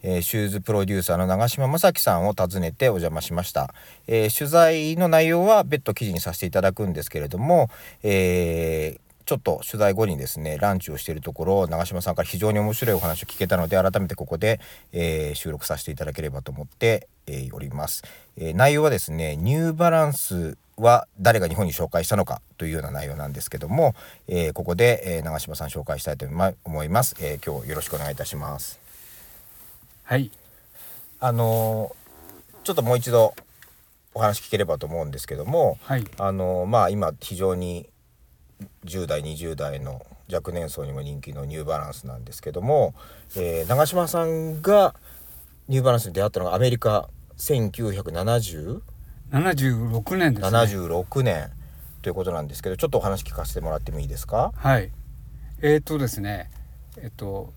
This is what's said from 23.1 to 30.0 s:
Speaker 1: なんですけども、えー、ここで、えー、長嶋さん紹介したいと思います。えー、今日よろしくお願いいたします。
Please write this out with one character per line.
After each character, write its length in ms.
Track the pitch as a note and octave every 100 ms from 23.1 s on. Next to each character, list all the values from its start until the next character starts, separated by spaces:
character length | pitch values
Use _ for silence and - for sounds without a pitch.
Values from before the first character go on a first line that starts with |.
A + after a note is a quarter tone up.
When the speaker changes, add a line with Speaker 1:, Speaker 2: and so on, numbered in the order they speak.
| D2
Speaker 1:
な 120 | D2
ん 40 |
で 80 | C#2
す 80 | -
け 120 | -
ど 100 | D#2
も、 240 | A#2+ D3+ - - - -
え 220 | F2+ D#2+
ー、 40 |
こ 100 | D2
こ 100 | F2+
で、 440 | F2 A#2+ A#2 F2 E2
え 20 |
ー、 40 |
長 140 | D#2 D#2
嶋 180 | D#2+ D2+
さ 100 | D#2
ん 20 |
紹 160 | -
介 160 | C#2+ C#2+
し 40 |
た 100 | -
い 40 | C#2+
と 80 | C#2
思 580 | D#2 F#2+ F2+ - D#2
い 60 | D2+
ま 140 | G2
す。 120 | C3 -
え 160 | D#2 D2
ー、 60 | -
今 180 | C#2+
日 60 | A#1+
よ 60 | D2+
ろ 60 |
し 80 | -
く 60 | D2+
お 40 |
願 100 | D2
い 40 |
い 20 | C#2
た 100 | C#2
し 100 | D2+
ま 220 | D2 C#2+
す。 220 | - - - - - - - - - - - - - _